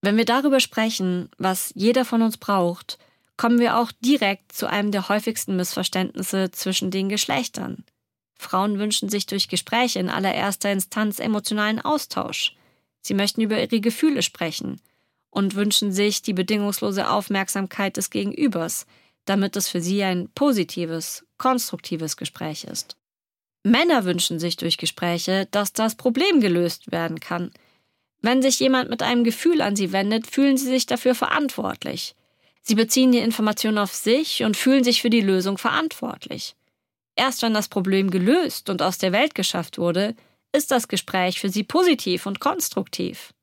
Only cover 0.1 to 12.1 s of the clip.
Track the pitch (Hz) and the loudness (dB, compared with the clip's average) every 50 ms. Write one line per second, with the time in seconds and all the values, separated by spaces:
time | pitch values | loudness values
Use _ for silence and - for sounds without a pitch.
0.1 | 202 220 226 226 233 269 277 294 269 262 - - - - 220 226 226 - 190 185 | 2 2 4 4 2 2 4 4 4 4 2 0 0 -2 -2 -2 0 -2 -2 0
1.1 | 180 180 175 - _ _ - 190 185 185 - - - - 190 220 247 262 254 - | 0 -2 -4 -8 _ _ -2 -2 -2 -2 -4 -8 -6 0 2 4 4 4 2 2
2.1 | - 226 226 226 220 - - - 202 190 180 175 175 - - _ - _ _ _ | 2 2 2 2 0 -2 -2 0 2 2 2 2 0 -4 -10 _ -18 _ _ _
3.1 | _ _ _ _ _ - - 233 240 240 240 233 - 233 240 226 - _ - 247 | _ _ _ _ _ -2 2 2 4 4 4 4 4 2 0 0 -4 _ 2 2
4.1 | 285 269 220 196 196 190 _ _ - - - - - 202 202 208 202 202 185 - | 4 4 4 0 -2 -2 _ _ -10 -6 -4 -2 -2 0 0 0 0 -2 0 0
5.1 | 196 214 214 - 226 - - - 196 185 180 - - - 185 - - 185 185 - | -2 0 0 -2 -4 -4 -4 -2 -2 -2 -2 -2 -4 -4 -4 -2 0 -2 -2 -2
6.1 | - - 190 - - 196 190 185 - - - 190 185 - - 190 180 190 190 196 | -4 -8 -8 -4 -2 0 -2 -2 -4 -4 -4 -2 -2 -2 -2 -2 -2 -2 -2 -2
7.1 | 202 208 - - 269 277 247 - _ - - - - - - _ _ _ _ _ | -2 -2 -2 0 -2 -2 -2 -4 _ -8 -8 -8 -10 -12 -14 _ _ _ _ _
8.1 | _ _ _ _ _ _ - - - 185 190 208 208 196 208 214 208 - - 202 | _ _ _ _ _ _ -12 -4 -2 0 0 0 0 -2 -2 -2 -2 -2 -2 -2
9.1 | 208 208 190 - - 196 - - - 180 - - - 233 254 247 - 196 185 180 | -4 -4 -4 -4 -2 -4 -2 -2 -2 -6 -4 -2 0 0 2 2 0 -2 -2 0
10.1 | - - 190 190 - - 196 202 196 - - 202 202 196 190 - - 220 214 214 | 0 0 0 0 0 0 0 -2 -2 -2 -2 -2 -2 -2 -2 -4 -2 -2 -2 -2
11.1 | 202 - - 226 220 208 202 - 214 208 208 214 220 220 - - 302 302 - - | -2 -4 -2 -2 -2 -2 -2 -2 -2 0 0 0 0 -2 -2 -2 -2 -2 -2 -4